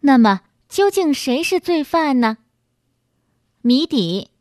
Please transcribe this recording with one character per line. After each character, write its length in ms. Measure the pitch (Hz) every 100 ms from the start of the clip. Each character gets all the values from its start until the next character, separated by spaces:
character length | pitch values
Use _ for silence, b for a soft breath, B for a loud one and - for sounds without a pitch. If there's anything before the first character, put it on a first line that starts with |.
那 140 | 285 262
么， 260 | 220 196 _ _ _
究 200 | - 403
竟 240 | 392 339
谁 300 | 269 - 254
是 160 | 339 370
罪 240 | 349 339
犯 380 | 285 339 311 262
呢？ 180 | 233 220 _ _ _ _ _ _ _ _ _ _ _ _
谜 220 | 240 247
底。 460 | 330 277 170 185 - _